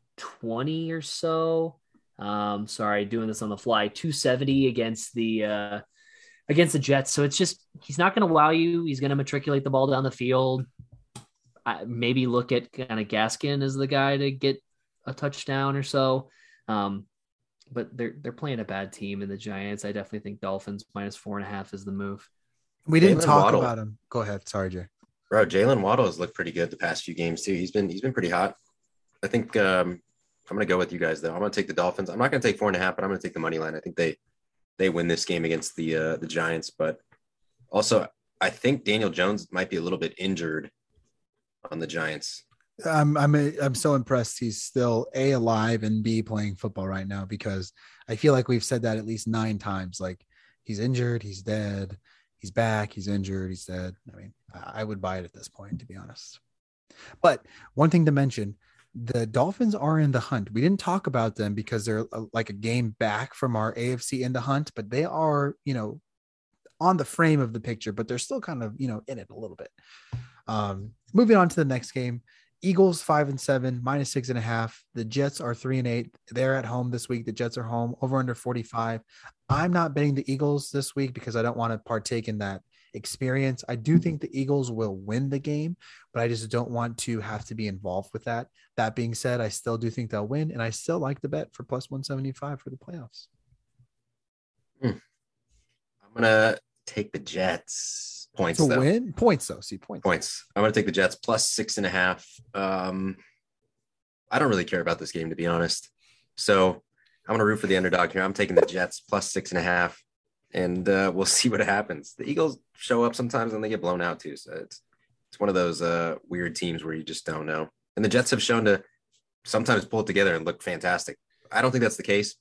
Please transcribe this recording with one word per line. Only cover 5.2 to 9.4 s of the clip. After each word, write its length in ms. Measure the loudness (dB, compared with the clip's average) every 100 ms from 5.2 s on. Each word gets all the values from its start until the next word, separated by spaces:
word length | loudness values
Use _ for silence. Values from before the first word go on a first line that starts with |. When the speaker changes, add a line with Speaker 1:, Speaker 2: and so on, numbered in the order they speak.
| 0 0 0
Speaker 1:
uh, 340 | -2 -4 -8 -12 _ _ -20 -20 _ 2
against 240 | 4 4
the 60 | 2
Jets. 320 | 4 2 2
So 120 | 2
it's 140 | 2 2
just, 280 | 0 -2 _ -20
he's 160 | -8 2
not 160 | 4
gonna 140 | 4 6
wow 220 | 6 6
you. 340 | 6 4 2
He's 160 | 0 0
gonna 160 | 0 0
matriculate 480 | 0 -2